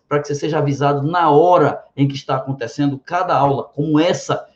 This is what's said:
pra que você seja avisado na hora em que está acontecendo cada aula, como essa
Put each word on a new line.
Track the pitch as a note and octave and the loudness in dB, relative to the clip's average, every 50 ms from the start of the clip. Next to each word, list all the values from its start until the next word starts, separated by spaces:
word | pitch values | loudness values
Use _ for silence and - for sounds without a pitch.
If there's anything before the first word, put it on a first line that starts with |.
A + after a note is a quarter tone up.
| _ _ | _ _
pra | D3 D3 | -4 -4
que | C#3+ | -2
você | - D3 | -4 -6
seja | C#3+ E3 D#3 E3 D3+ | -4 -4 -2 -2 0
avisado | C#3+ C#3 C3+ B2 D3 C#3+ C#3+ C#3 C3+ | 0 0 0 0 0 0 0 0 -2
na | D#3 F3 F3 E3+ D#3 | -2 0 0 2 4
hora | C#3+ D3 E3+ F3+ - - D3 A#2+ G2+ - - - _ | 4 4 6 6 6 4 4 2 0 -4 -10 -10 _
em | C3 C#3 C#3 | 0 0 0
que | - | 0
está | - - - C3+ | -4 -6 -4 -4
acontecendo | C3 - - C3+ C3+ A#2 A2+ - D3 C#3+ C#3+ C#3 B2+ | -4 -4 -6 -6 -6 -8 -8 -4 -2 -2 -2 -2 -4
cada | - - E3+ F3+ F#3 F3 D#3 C3 | -6 -6 -4 -2 -2 0 0 2
aula, | C#3 C#3+ C#3 A#2+ - | 2 2 0 -2 -4
como | - _ D3+ D3 D#3+ D3+ D3+ | -6 _ -6 -2 0 0 0
essa | E3 F3+ G3 - - - C#3 - - - _ | 2 0 -2 -2 -4 -4 -6 -6 -6 -10 _